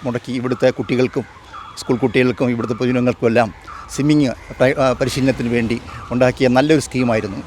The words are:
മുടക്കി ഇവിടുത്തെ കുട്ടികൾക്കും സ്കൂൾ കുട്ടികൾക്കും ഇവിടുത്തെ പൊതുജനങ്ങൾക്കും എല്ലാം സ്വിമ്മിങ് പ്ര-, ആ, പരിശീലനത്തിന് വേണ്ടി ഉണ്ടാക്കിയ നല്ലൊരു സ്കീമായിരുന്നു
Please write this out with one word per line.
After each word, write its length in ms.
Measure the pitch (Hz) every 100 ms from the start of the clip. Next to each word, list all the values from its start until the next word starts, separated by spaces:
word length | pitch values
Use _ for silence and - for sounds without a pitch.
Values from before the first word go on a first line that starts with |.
മുടക്കി 280 | 131 120 -
ഇവിടുത്തെ 380 | 123 123 123 131
കുട്ടികൾക്കും 560 | - 117 123 127 - 113 - - - - -
സ്കൂൾ 200 | - 120
കുട്ടികൾക്കും 520 | 120 127 127 117 127
ഇവിടുത്തെ 240 | 117 110
പൊതുജനങ്ങൾക്കും 540 | 113 127 127 123 120 117
എല്ലാം 220 | 110 113 - - - -
സ്വിമ്മിങ് 400 | - 143 151 135 - -
പ്ര-, 240 | - 127 143
ആ, 140 | 135
പരിശീലനത്തിന് 560 | 123 135 139 135 123 120
വേണ്ടി 280 | 120 113 117 - - -
ഉണ്ടാക്കിയ 360 | 120 127 123 127
നല്ലൊരു 320 | 127 147 156
സ്കീമായിരുന്നു 600 | - 127 127 110 101 98